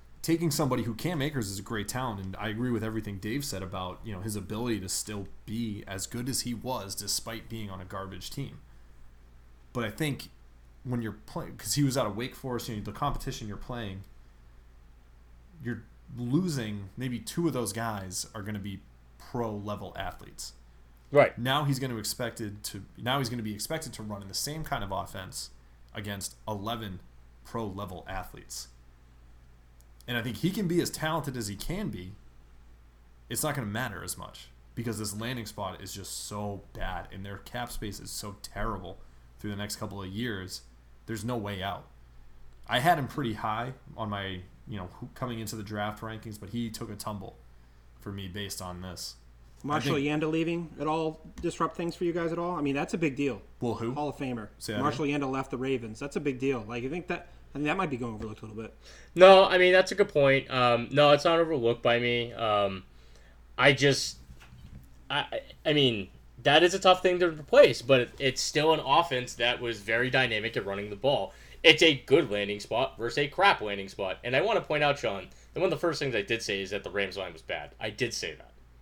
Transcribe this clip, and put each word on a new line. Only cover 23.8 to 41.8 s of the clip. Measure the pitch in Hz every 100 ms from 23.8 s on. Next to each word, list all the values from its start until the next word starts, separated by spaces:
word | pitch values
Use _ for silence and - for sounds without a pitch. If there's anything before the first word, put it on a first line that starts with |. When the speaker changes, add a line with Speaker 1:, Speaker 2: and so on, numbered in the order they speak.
| -
Speaker 1:
to | -
run | 107 101
in | 98
the |
same | 95 - 156
kind | 151 135
of | 101
offense | 95 95 - 95 - - - - - -
against | - 104 101 95 - -
eleven | 104 101 117 107 92 - - - -
pro-level | - 113 110 95 101 90 -
athletes. | 95 90 - - - - - - - - - - - - - - - - - -
And | 120
I |
think | 117 107
he | 170
can | 190 185
be | 170
as | -
talented | - 156 160 143 123
as | 104
he |
can | 98 - 180 202
be. | 104 90 107 - - - - - - - - - - -
It's | 113
not | 156
gonna | 143 110
matter | 104 123 92
as | 90 -
much | 90 - - - -
because | - 117 104
this | 104
landing | 101 113 127
spot | 107 - 98 92
is | 98
just | 101 92 - -
so | 104 104 101 -
bad | - 92 90 -
and | 95 98
their | 98
cap | - 120 120
space | - 107 98
is | 98
so | - 104 101
terrible | - - 110 101 90 - - - - -
through | 107
the | 101
next | 101 -
couple | 107 101
of | 95
years. | 98 123 101 90 - - - - -
There's | - 113 107
no | 123
way | 98 98
out. | 95 90